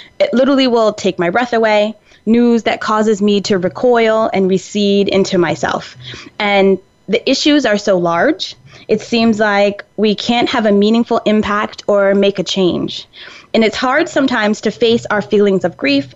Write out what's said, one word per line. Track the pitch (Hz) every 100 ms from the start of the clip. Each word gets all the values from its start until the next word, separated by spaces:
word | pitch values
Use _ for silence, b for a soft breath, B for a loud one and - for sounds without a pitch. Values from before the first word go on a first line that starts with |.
| B -
It | -
literally | 233 262 269 262
will | 233 214
take | 208 196 180
my | 170
breath | 185 247
away, | 226 220 214 208 220 b b -
news | 226 240 233
that | 220 -
causes | - 214 220 208
me | 208 202
to | 190 196
recoil | 175 - 247 233 226 220 220
and | 190 190
recede | 190 - 208 202 202 202
into | 196 190 190
myself. | 165 - - - - - B B B -
And | 208 202 196 185 - _ -
the | 208 -
issues | 262 311 294 247
are | 208
so | - 185
large, | 170 170 226 370 - - B B -
it | 214
seems | - 233 226 208
like | 214 202 202 202 - -
we | 214 202
can't | - 240 -
have | 262 220
a |
meaningful | 202 202 226 233 226 -
impact | 214 208 208 214 - -
or | 202 196 196
make | 202 196
a |
change. | 175 - 180 151 - - - B B B B
And | -
it's | 220 208
hard | 262 277 339
sometimes | 311 269 247 208 214
to | 226
face | - 233 233 -
our | 208
feelings | 202 208 202 190
of | 175 -
grief | 277 277 277